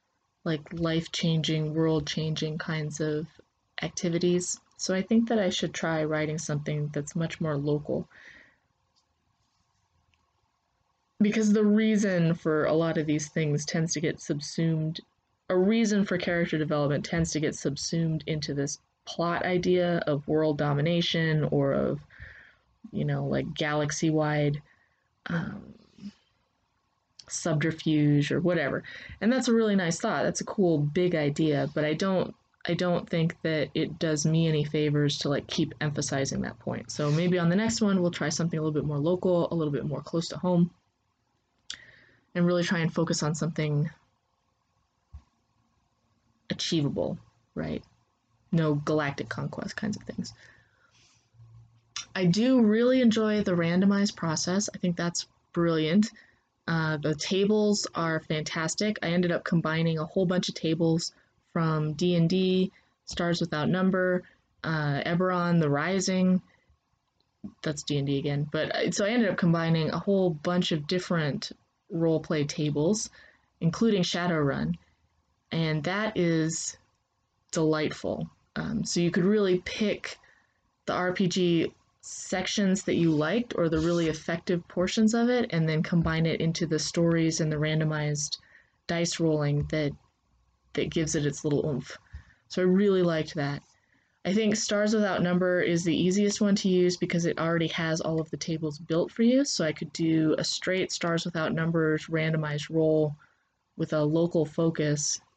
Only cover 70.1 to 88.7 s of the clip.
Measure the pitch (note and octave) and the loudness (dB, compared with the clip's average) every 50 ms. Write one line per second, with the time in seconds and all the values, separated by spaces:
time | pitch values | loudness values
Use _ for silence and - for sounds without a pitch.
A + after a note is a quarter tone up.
70.1 | G3 F#3+ F#3+ F3+ D#3+ D3 - F3+ F3 F3+ F3 - F#3+ D#3 D3 - F#3 F3+ - - | 2 2 2 2 0 0 -2 0 0 0 0 0 -2 -2 -2 -2 -4 -4 -2 0
71.1 | F3+ E3+ D#3 C#3+ B2+ - - - - _ _ _ _ _ _ - G3+ E3 E3 E3 | 0 0 0 0 -2 -4 -6 -10 -14 _ _ _ _ _ _ -8 -2 0 2 2
72.1 | D#3+ D3+ D3 - F3 D3+ D3 D3 - - D3+ D3+ C#3+ C#3+ D3+ F3 G#3+ G#3+ - - | 2 2 0 0 -2 -2 -2 -2 -2 -2 -2 -2 0 0 2 2 0 0 -2 -8
73.1 | - - - - _ _ _ _ _ - - E3 E3+ - A3+ A3+ G#3 F#3+ F3 - | -12 -20 -20 -20 _ _ _ _ _ -2 -2 0 0 2 2 2 4 2 2 0
74.1 | - F3 F3 F3+ E3+ D#3 D3 C#3 C3+ C#3+ D3 E3 F3 - _ _ _ _ _ _ | -2 -2 0 0 0 2 2 2 0 0 -2 -4 -4 -6 _ _ _ _ _ _
75.1 | _ _ _ _ _ _ _ - - D#3+ E3 D#3 D#3 D#3 C#3+ F3+ F#3 G3+ A3 G#3+ | _ _ _ _ _ _ _ -6 -2 -2 0 0 0 -2 -2 -2 -2 -2 -2 -2
76.1 | G#3+ F3 F3 E3+ E3 D#3+ D#3+ D#3+ E3 - - - - - _ _ _ _ _ _ | 0 0 2 2 2 2 2 0 -2 -4 -6 -8 -10 -14 _ _ _ _ _ _
77.1 | _ _ _ _ _ _ _ - - F3 D#3+ D#3 D#3 D#3 D#3 - C#3+ - - F2+ | _ _ _ _ _ _ _ -6 -2 0 2 2 2 2 0 -2 -4 -4 -6 -6
78.1 | - - E3 E3 - _ _ _ - - - - - - F3 - - F3 F3 E3+ | -4 -4 -6 -10 -12 _ _ _ -10 -8 -6 -4 -4 -4 -4 -2 0 2 2 2
79.1 | E3+ G3+ F3 F#3+ G#3+ G#3+ G3+ F#3+ F3+ F3+ - - - - G#3+ G#3 F3 - - - | 2 2 2 4 2 2 2 2 2 0 -2 -4 -4 -2 -2 -2 -2 -4 -6 -14
80.1 | - - _ - - _ _ _ _ _ _ _ _ _ - - - D#3+ F3+ F3+ | -16 -16 _ -20 -20 _ _ _ _ _ _ _ _ _ -8 -6 -4 -2 -2 -2
81.1 | F3+ - G3 F3 - F#3+ F3+ F3 E3+ E3 D#3+ - - _ _ _ _ _ - - | 0 0 0 0 2 2 2 4 4 2 2 0 -4 _ _ _ _ _ -20 -16
82.1 | - - - - - F#3 F#3 - - - G3+ F#3+ F#3 G3+ - - - - E3+ E3 | -16 -14 -8 -6 -4 -4 -4 -2 -2 0 2 2 2 0 0 0 0 2 4 4
83.1 | D#3 D3 D3+ D#3+ F#3 A#3+ A#3+ - - - E3+ E3 E3 D#3 D#3 E3+ E3+ E3+ E3 D#3+ | 4 2 2 0 0 -2 -2 -2 -2 0 0 2 2 2 2 2 2 2 0 0
84.1 | D#3 D#3 - - E3+ E3+ - - F3+ E3+ - - - F3+ F3+ F#3 - - A3 A3 | -2 -4 -4 -6 -6 -4 -2 -2 -2 -2 -2 -6 -4 -2 -2 0 2 2 4 4
85.1 | A3+ A#3 A#3 A#3+ B3 B3 A#3 - - E3 D#3+ D#3+ D#3 D#3 - - F3+ E3+ D#3+ E3 | 4 2 2 2 2 2 0 0 0 0 0 2 2 0 0 2 2 2 2 2
86.1 | D#3+ D#3+ E3 D#3+ - - - E3 E3 - E3+ D#3 D#3+ D3+ D3+ - - F3 E3+ E3+ | 0 0 0 0 0 0 0 -2 0 -2 -2 -2 -2 -2 -2 -2 0 2 2 2
87.1 | E3 E3 D#3+ D#3+ D#3+ - E3 D#3 D#3 D3 D3+ D#3 D#3 D#3 D#3 D3+ D#3 D3+ D3+ D3 | 4 2 2 2 0 0 -2 -2 0 0 0 0 0 0 0 0 0 -2 -2 -2
88.1 | D3 D3 - - - - _ _ - - _ _ | -2 -4 -4 -6 -8 -10 _ _ -20 -20 _ _